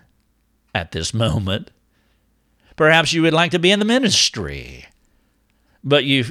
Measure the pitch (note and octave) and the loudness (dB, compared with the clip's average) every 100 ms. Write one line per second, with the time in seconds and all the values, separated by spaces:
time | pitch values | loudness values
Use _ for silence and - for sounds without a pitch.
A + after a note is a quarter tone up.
0 | _ _ _ _ _ _ _ G2+ E2+ E2 | _ _ _ _ _ _ _ -8 -6 -8
1 | E2 A2+ A2+ G#2+ F#2+ G2+ - _ _ _ | -6 -2 -2 -2 -4 -6 -8 _ _ _
2 | _ _ _ _ _ _ _ - D#3 D#3+ | _ _ _ _ _ _ _ 0 4 4
3 | D3+ E3 D#3+ D#3 E3+ F3 F3 G3+ G#3+ B3 | 2 0 2 2 0 0 2 2 2 0
4 | A#3+ - - A3+ D#3 C#3 B2 B2+ - _ | 2 0 -2 -4 -8 -10 -14 -18 -20 _
5 | _ _ _ _ _ _ _ _ C3+ C#3+ | _ _ _ _ _ _ _ _ 0 2
6 | C3+ C3+ A2+ | 2 0 0